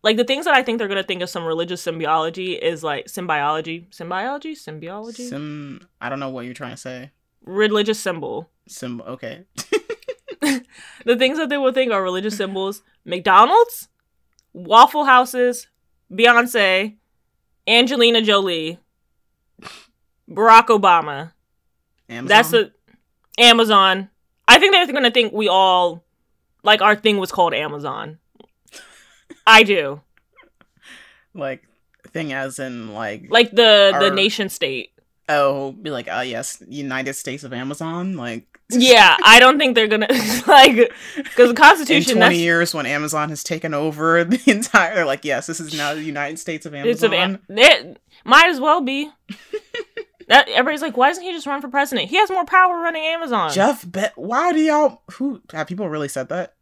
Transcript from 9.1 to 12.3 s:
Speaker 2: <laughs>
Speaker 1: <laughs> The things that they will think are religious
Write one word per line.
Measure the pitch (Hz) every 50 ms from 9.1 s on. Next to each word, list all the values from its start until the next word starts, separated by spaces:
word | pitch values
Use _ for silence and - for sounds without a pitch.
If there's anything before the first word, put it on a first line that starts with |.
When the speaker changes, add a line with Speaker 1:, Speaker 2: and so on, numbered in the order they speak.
| 127 - - 110 - 160 190 _ _ - - _
Speaker 2:
<laughs> | - 427 - - 440 _ _ - - _ _ 571 - _
Speaker 1:
<laughs> | 294 294 269 247 247 _ _ - - - - - -
The | 233 240
things | 226 262 262 294 311
that | 320 254
they | 285
will | 285 269 262 254
think | 262 262 240
are | 220 196 190
religious | 185 180 185 202 214